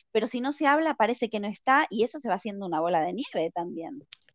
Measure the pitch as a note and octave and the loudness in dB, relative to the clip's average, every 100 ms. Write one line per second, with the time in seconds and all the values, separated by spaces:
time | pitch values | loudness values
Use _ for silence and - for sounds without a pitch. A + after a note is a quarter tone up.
0 | _ A3 A#3 B3 C4 D4 D4 D4 D#4+ C#4 | _ -2 0 -4 -4 0 2 4 2 2
1 | A3 B3 A3+ G#3+ G3+ G3 - C4+ D#4+ A#3 | 2 2 -2 -4 -6 -4 4 4 4 0
2 | A#3+ D#4 A#3 F#3+ G#3+ G3+ F#3+ D#3 E3+ F3 | -2 -2 -2 -2 -4 -8 -4 0 2 2
3 | E3 F#3 D4 F#3 D#3+ - F3 E3 D#3+ C#4 | 0 -4 -4 -2 -2 -4 -8 -8 -10 -14
4 | - - _ | -16 -20 _